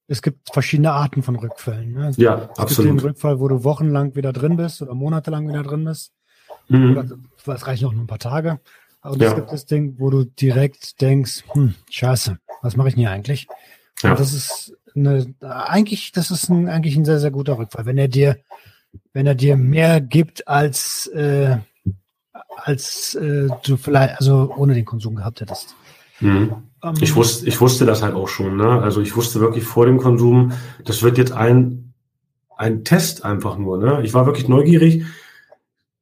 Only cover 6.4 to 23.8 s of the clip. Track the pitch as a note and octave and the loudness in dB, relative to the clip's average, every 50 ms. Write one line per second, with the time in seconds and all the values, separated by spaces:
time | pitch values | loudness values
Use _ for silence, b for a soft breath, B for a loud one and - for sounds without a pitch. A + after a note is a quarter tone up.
6.4 | B B B B B B B2+ C3 C3 B2+ C3 C#3+ B2+ B2+ - - - - _ _ | B B B B B B 4 4 6 4 4 2 -2 -6 -12 -16 -20 -20 _ _
7.4 | - - B2 A#2 - C#3 C3 A2+ B2+ C3+ A2 A2 A#2 G#2+ G#2+ G#2+ - A#2 C3 D#3 | -12 -12 -12 -10 -8 -6 -6 -4 -4 -4 -4 -4 -6 -8 -10 -10 -8 -6 -6 -4
8.4 | D#3 E3 D#3+ C3+ _ b b b b b b b b - C#3 C3+ A2+ A2+ A2 - | -4 -4 -6 -6 _ b b b b b b b b -6 0 2 2 2 2 0
9.4 | A2 - - D3 - - D3+ D3+ D3 C#3+ C3 B2 C3 C3+ C3 C3+ C3 B2 - - | -6 -8 -10 -12 -6 -4 -2 -2 -2 -4 -4 -4 -2 0 2 0 0 -2 -4 -2
10.4 | C#3 C3+ A#2+ B2+ C#3 C#3+ C#3 _ - - - - C#3 C3 C3+ C#3 C3+ - - - | 0 2 2 2 2 0 -2 _ -20 -16 -6 -2 0 2 2 2 0 -2 -6 -12
11.4 | - - - C#3+ C#3+ A#2+ F#2 - _ _ - - - B2 B2+ A#2 - - F#2+ - | -10 -6 -2 0 0 0 0 -4 _ _ -10 -4 -2 0 0 0 -2 -4 -8 -8
12.4 | _ - - - - A#2+ F#2+ A#2+ C3+ C3 B2+ B2 A#2+ G#2+ F#2+ G2+ G2+ A#2 C#3+ C3 | _ -18 -14 -10 -6 -4 -2 0 0 0 2 0 0 0 -2 -6 -6 -6 -6 -8
13.4 | - - B B B B B B B B B B - - - C3 C#3 C3+ C#3+ C#3 | -8 -12 B B B B B B B B B B 0 2 2 2 2 0 -2 -4
14.4 | - - - - - - - _ _ _ - D3 C#3 C#3 C#3 C3+ B2+ A#2+ C3+ _ | -6 -8 -10 -12 -14 -18 -20 _ _ _ -4 0 0 2 2 0 -2 -4 -8 _
15.4 | - C3+ B2+ B2+ - - E3+ G3 G#3+ G#3 G#3+ G3+ - - - F#3 E3 - F#3 D#3 | -16 -14 -10 -10 -6 -2 0 0 0 0 -2 -8 -10 -6 -4 -4 -4 -2 -4 -4
16.4 | - - F3+ F3 F3 F3 E3 E3 D#3+ D#3+ C3+ D3+ D#3 D3 D#3+ D3+ D3 D3 C3+ C#3 | -2 0 0 0 0 0 -2 -2 -2 0 0 0 2 2 2 2 0 -2 -2 -4
17.4 | C#3 C#3+ C#3 A2+ A2+ G#2+ - - A2+ A#2 C3 C#3 C#3 C3+ B2 C3+ C#3 C#3+ B2+ - | -4 -4 -4 -4 -6 -8 -10 -8 -6 -2 0 0 0 2 2 2 2 2 2 0
18.4 | b b b b b b b b b b b - _ _ - C#3 C3+ C#3+ C#3 B2 | b b b b b b b b b b b -20 _ _ -6 -2 0 0 0 2
19.4 | C3 C#3+ C#3+ C3+ B2+ B2+ C#3+ D#3+ D#3+ E3 E3 D#3+ C#3+ B2 B2 D#3 E3 D#3+ - - | 4 4 4 4 4 2 2 4 4 4 4 2 2 2 2 2 2 0 -2 -12
20.4 | - - D3 C#3+ D3 D3 C3 - - - - - - - - D#3+ D3 C#3+ C#3 C#3 | -6 -2 0 0 0 0 -2 -4 -6 -8 -8 -10 -10 -8 -6 -4 -2 0 0 2
21.4 | C#3 C3+ C3 A2+ G#2 - _ _ - G2 G2 - _ _ _ _ _ _ - - | 2 2 0 0 -2 -8 _ _ -8 -8 -8 -8 _ _ _ _ _ _ -20 -20
22.4 | - - - - - - C#3+ C3 - - - - - - - - E3 D3 C#3+ C#3+ | -20 -20 -18 -10 -6 -4 -4 -4 -6 -8 -10 -10 -10 -8 -8 -6 -4 -4 -2 -2
23.4 | C#3 C3+ B2+ - - - C3+ B2+ | -2 -2 -4 -4 -2 -2 -2 -2